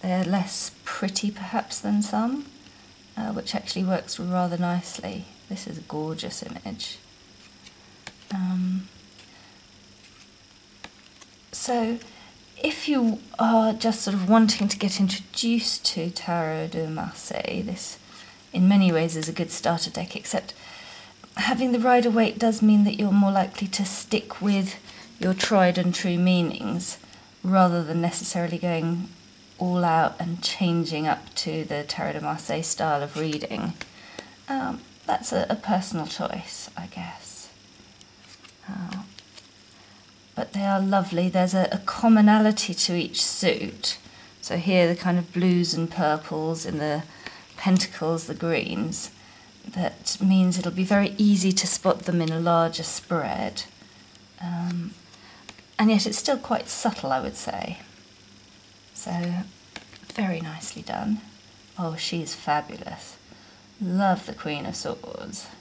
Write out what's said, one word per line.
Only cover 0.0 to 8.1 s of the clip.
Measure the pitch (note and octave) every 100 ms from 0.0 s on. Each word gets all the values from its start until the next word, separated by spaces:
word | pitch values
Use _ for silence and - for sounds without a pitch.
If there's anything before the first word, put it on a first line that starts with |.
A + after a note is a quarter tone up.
| F#3
They're | F3+
less | F#3 G3 F3+ - - -
pretty | - - G3 F#3+ G#3
perhaps | G#3 F#3+ A3+ - -
than | G#3 G#3
some, | G#3 G#3+ A3+ C#4 C#4+ - - - - - - -
uh, | A3
which | G#3 - -
actually | - - F#3
works | F#3 - -
rather | F3 F3+ F3+ E3+
nicely. | F3 F3 - - - F#3+ F3+ - -
This | F#3+ -
is | D#3
a |
gorgeous | D#3+ D3+ D#3 D#3+ - -
image. | - - - - - - - - - - - - - - - - -